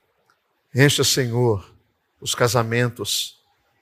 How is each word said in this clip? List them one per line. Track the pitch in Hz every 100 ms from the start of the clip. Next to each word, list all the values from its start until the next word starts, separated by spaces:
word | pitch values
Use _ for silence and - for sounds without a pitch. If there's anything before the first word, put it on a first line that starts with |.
| _ _ _ _ _ _ _
Encha, | 123 139 -
Senhor, | 135 - 127 117 123 101 - _ _ _ _ _
os | - -
casamentos | 123 123 113 120 123 - 101 - - - _ _ _ _